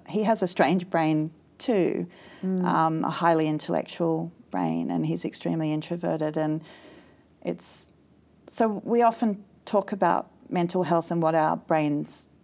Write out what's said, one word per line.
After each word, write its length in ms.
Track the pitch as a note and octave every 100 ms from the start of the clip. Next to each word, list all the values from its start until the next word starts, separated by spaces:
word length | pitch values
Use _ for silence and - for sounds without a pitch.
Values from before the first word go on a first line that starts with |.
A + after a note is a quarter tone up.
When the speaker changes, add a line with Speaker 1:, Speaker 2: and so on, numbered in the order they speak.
| -
Speaker 1:
he 140 | G#3+
has 200 | G#3+ A3
a 40 | F3+
strange 420 | - D3 F#3 F3
brain 420 | E3+ D#3 D#3 D#3 - _ -
too, 480 | - G#3 E3+ - F3 - - -
Speaker 2:
Mm. 220 | F#3 F#3
Speaker 1:
um, 400 | F3+ E3 D#3+ D#3+
a 60 | -
highly 360 | E3 E3+ D#3+ D#3
intellectual 840 | D3+ - D#2+ - - E3+ D#3+ E3+ - -
brain, 400 | F#3 E3 E3 -
and 140 | - D#3
he's 180 | E3
extremely 480 | E3+ - E3+ E3 D#3
introverted. 640 | D3+ D#3 F3 F3 D#3+ D#3 D#3
And 240 | D#3 D#3 - - - - - - _ _
it's, 460 | - - - - - _ _ _ _ _ -
so 340 | - A3+ G3+
we 160 | - A#3
often 400 | A#3 A#3 A3+ G3+ - _
talk 280 | - G#3 G3
about 380 | G3 F3 - - _ -
mental 320 | F3+ F3 F#3
health 280 | E3 E3+ E3
and 120 | E3+
what 120 | D#3+
our 220 | D#3+ D#3 E3+
brains 720 | - D#3+ D3 D3 D3+ - - _